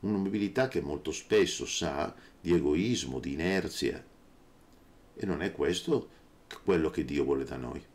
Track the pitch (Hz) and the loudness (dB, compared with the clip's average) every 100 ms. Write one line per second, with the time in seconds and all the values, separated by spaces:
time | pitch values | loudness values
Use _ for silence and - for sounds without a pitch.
0 | 98 104 98 104 101 110 131 87 71 73 | 0 0 0 0 -2 0 0 -2 -4 -6
1 | - - - 107 90 - - - 85 71 | -6 -8 2 4 4 0 -4 -2 -2 -2
2 | 95 - - - - 87 71 76 107 110 | -6 -8 -20 -10 2 4 4 2 2 0
3 | 69 65 - 71 87 95 87 - - 82 | -2 -6 -4 -2 2 2 0 -2 -2 -2
4 | - - - - - - - - - - | -12 -20 -20 -20 -20 -20 -20 -20 -20 -20
5 | - - 98 76 92 - 73 87 - - | -20 -8 -4 0 -2 0 0 0 0 0
6 | - - - - - - - 90 78 78 | 0 -18 -20 -20 -20 -6 2 4 4 0
7 | 67 71 65 67 65 65 62 71 - | -2 0 2 0 0 -6 -8 -8 -12